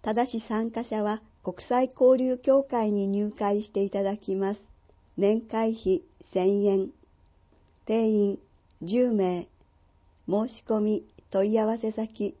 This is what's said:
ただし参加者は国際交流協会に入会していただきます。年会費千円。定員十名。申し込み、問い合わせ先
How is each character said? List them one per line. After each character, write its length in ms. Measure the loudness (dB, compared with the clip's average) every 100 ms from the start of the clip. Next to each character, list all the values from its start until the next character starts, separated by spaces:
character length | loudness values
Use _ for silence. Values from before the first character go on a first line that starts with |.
た 120 | 0
だ 120 | 0 0
し 120 | -4
参 320 | -4 -4 -2
加 140 | -6
者 180 | -6 -2
は 180 | -2 -4 -8 _
国 180 | -10 -10
際 300 | -2 0 0
交 240 | 4 6 6
流 220 | 2 0
協 240 | 2 2
会 300 | 2 -2 0
に 160 | 0 0
入 240 | -2 -2
会 300 | -2 -2 -2
し 60 | -2
て 140 | -4
い 80 | -2
た 140 | -2
だ 120 | -2 -4
き 200 | -4 -2
ま 180 | -2
す。 140 | -4 -12 -20 _ _ _ 0
年 240 | 2 2
会 360 | -2 -2 -2 -2
費 260 | 0 -2 -2 _
千 420 | -6 0 2 2
円。 260 | 2 2 -2 -10 _ _ _ _ _ _ _ _
定 240 | -4 0 2
員 300 | 2 0 -2 _ _ _ _
十 300 | -4 0 2
名。 360 | 2 0 -2 -8 _ _ _ _ _ _ _ -2
申 200 | -2 -2
し 140 | -10 -4
込 140 | 0
み、 240 | 0 -2 -4 -20 _
問 220 | 0 2
い 60 | 2
合 80 | 0
わ 120 | -2
せ 120 | -4
先 460 | -6 -8 -6 -6 -6